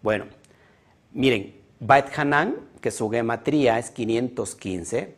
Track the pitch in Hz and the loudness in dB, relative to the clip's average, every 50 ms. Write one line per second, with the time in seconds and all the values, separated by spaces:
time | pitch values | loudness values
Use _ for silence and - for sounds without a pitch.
0 | - 107 107 101 - - - - _ - - _ _ _ _ _ _ _ _ _ | 0 0 0 0 -2 -8 -18 -20 _ -20 -20 _ _ _ _ _ _ _ _ _
1 | _ _ - - 131 135 120 104 98 - - - - _ _ _ 123 107 135 139 | _ _ -4 0 2 2 2 2 -2 -6 -14 -20 -20 _ _ _ 2 6 6 6
2 | 139 - - - 151 143 147 147 165 214 311 440 - - _ - - 120 107 - | 6 2 -4 -2 0 2 2 2 2 0 -2 -6 -8 -18 _ -6 -6 -6 -4 -2
3 | 113 110 107 117 117 113 117 120 - - 143 151 143 120 113 117 120 - - - | -4 -2 -2 -2 -2 -2 -2 -2 -2 0 2 4 4 4 4 2 -2 -6 -8 -6
4 | 120 110 113 117 123 123 123 - 110 98 - - - 101 92 90 82 - - 123 | -4 -2 0 0 0 -2 -4 -6 -8 -8 -8 -10 -8 -6 -6 -6 -6 -4 -4 -6
5 | 101 92 - | -6 -6 -14